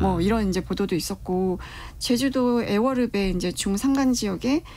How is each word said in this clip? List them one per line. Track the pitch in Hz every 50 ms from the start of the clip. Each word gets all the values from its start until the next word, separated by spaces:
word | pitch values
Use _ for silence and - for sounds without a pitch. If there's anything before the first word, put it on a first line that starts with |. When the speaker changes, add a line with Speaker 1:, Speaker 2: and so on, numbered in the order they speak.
Speaker 1:
뭐 | 185 190 185
Speaker 2:
음. | 170 175
Speaker 1:
이런 | 202 226 226 214 190
이제 | 180 185 180
보도도 | - 190 - 202 190 185
있었고 | 160 - - 196 - - - 180 180 185 185 180 180 - - - - - - - -
제주도 | - - 247 233 262 277 254 262 247 247 240 240 -
애월읍의 | - 202 202 226 262 269 247 247 240 - 202 196 190 180
이제 | 180 175 180 175
중산간 | - - 202 196 202 - 269 269 269 277 262 247
지역에 | 240 226 208 185 165 - 247 277 330 - - -